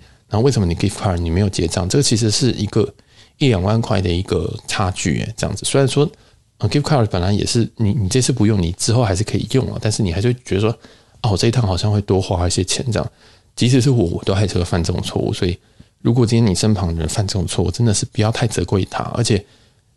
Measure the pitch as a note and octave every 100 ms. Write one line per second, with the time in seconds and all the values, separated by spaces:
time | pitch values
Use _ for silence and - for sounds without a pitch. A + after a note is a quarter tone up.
0 | - _ _ G#2 C3+ A#2+ F2+ E2 - -
1 | G2+ F2 E2+ E2+ G2+ - E2+ - F2+ C#3
2 | C#3 A2 A2+ - B2+ - G#2 A2+ - -
3 | _ - - _ C#3 G2 F#2+ A2 A2 G2
4 | F#2 F2 F#2+ F2+ F2+ - - - G2+ -
5 | F#2+ C#2 A2 - - G2+ - C3+ C3 C#3
6 | D3+ - _ _ _ - G2+ D3 C#3+ D3
7 | G#2+ F#2 F2+ G#2 - A#2+ A2 - G#2 G#2+
8 | F#2 B2+ B2 B2 G#2 G#2 E2+ F#2 - A#2
9 | A2 F#2 - - - C3+ A2 G#2+ A2 G#2+
10 | G2+ E2+ A#2 B2 - F#2+ A2 - - -
11 | _ _ A2 F#2+ A#2 B2 G#2+ F2 G#2 G#2
12 | - F#2+ F#2+ G2 F2 F#2+ F2+ - C3+ F#2+
13 | - - - - _ - A#2 C3 C3+ A#2+
14 | F2 - - G2 A2 - F2 F2+ E2 F2
15 | - - - - F#2 F2 _ - - _
16 | - A#2 A2+ A#2 A#2 F2 G#2+ G2 F2+ E2
17 | D#2+ - F#2+ G2 D#2+ - E2+ - A#2 G2
18 | - - G#2+ - A#2 - F2+ G2 G2+ -
19 | - - A2+ G2+ - _ _ _ _